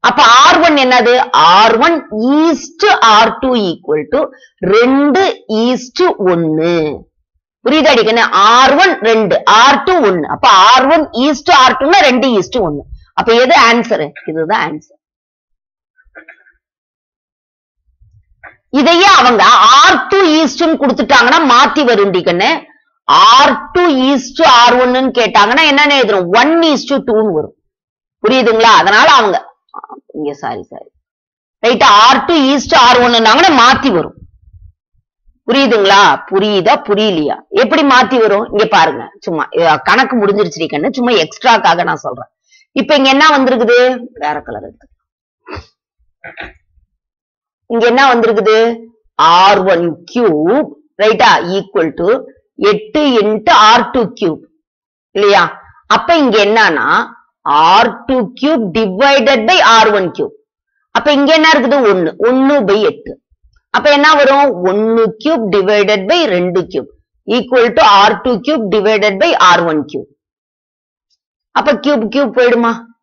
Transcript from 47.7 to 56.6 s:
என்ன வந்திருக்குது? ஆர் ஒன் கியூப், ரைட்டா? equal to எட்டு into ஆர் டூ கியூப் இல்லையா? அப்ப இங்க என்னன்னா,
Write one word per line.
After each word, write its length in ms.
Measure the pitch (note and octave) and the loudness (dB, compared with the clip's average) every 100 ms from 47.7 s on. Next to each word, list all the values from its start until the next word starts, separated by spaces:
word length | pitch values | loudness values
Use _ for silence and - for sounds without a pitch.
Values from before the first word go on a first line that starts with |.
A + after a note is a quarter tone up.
| A#3 A#3 | -2 0
என்ன 280 | B3 C4+ | 2 2
வந்திருக்குது? 640 | A#3+ A3+ A3 G3+ A3 A#3 A3+ - _ _ | 2 0 0 0 0 0 -4 -14 _ _
ஆர் 500 | - D#3 F3 F#3+ G3 | -2 2 4 4 2
ஒன் 400 | F#3+ E3+ E3+ D3+ - | 0 0 -2 -8 -10
கியூப், 520 | A#3+ A3+ D3+ D#3+ C4 - - _ - | -2 -2 0 0 -2 -4 -12 _ -2
ரைட்டா? 260 | G#3+ A3+ A#3 D#3+ | -2 2 2 0
equal 500 | F3 G3 G3 G3+ E3 | -2 -6 -6 -4 -4
to 260 | - B2+ B3+ - _ _ - | -4 -2 -2 -6 _ _ -4
எட்டு 600 | G3+ G#3 - D4+ D4 A#3 | -2 -2 -4 -2 0 0
into 300 | G#3 G#3+ A3 | 0 -2 0
ஆர் 400 | C#4+ G#3+ A#3 - | 4 4 2 0
டூ 220 | C4 G#3+ - | -4 -6 -4
கியூப் 200 | F#3 D#3 _ _ _ _ _ _ _ | -6 -6 _ _ _ _ _ _ _
இல்லையா? 320 | - G3+ G3 E3 - - _ _ | -2 2 2 0 -6 -20 _ _
அப்ப 300 | A3 - E4+ | -4 0 0
இங்க 280 | C4+ G#3+ | 2 0
என்னன்னா, 600 | G3+ A3+ | 0 0